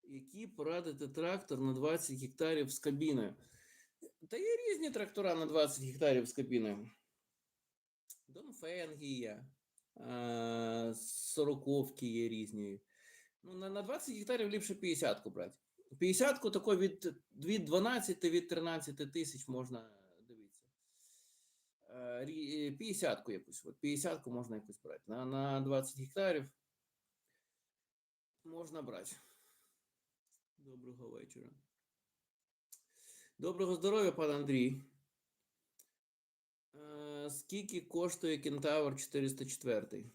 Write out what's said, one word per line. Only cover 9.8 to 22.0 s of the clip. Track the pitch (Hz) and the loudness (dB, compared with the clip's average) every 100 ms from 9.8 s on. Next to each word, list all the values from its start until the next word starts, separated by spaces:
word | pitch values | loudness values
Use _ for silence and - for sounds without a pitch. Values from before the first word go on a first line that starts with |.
| _ - | _ -14
е, | 120 123 120 117 117 117 113 113 117 | -8 -4 -2 -2 0 0 0 0 -2
сороковки | 113 - - - - 143 139 139 139 135 - 120 | -4 -6 -6 -2 2 2 0 0 0 0 -4 -2
є | 113 117 | 0 0
різні. | 110 107 104 101 101 _ _ - - - _ | -2 -6 -6 -6 -8 _ _ -20 -20 -20 _
Ну, | 175 | -14
на, | 185 190 | -8 -6
на | 202 | -6
двадцять | 196 302 285 | -4 -6 -6
гектарів | 214 208 247 208 | -6 -2 0 0
ліпше | 208 208 | -2 -4
п'ятдесятку | 190 180 151 135 101 104 | -2 0 2 2 0 -4
брати. | 95 87 - _ _ _ 135 | -8 -10 -12 _ _ _ 2
П'ятдесятку | 185 185 269 269 214 | 4 8 6 4 2
тако | 196 220 | 2 4
від, | 190 190 - 175 - _ | 6 4 2 -6 -6 _
від | 117 156 214 | -6 0 0
дванадцяти, | 151 180 220 247 - 180 175 | 4 4 4 2 0 0 4
від | 170 170 | 2 2
тринадцяти | 165 165 160 143 139 143 | -2 0 -2 -4 -6 -4
тисяч | 165 147 135 - | -4 -4 -6 -6
можна, | 127 127 123 113 101 95 87 113 | -6 -4 -8 -12 -20 -20 -20 -20
дивіться. | 110 101 _ _ _ _ _ - - _ _ _ _ _ _ - | -20 -20 _ _ _ _ _ -20 -20 _ _ _ _ _ _ -18
Е, | 123 | -10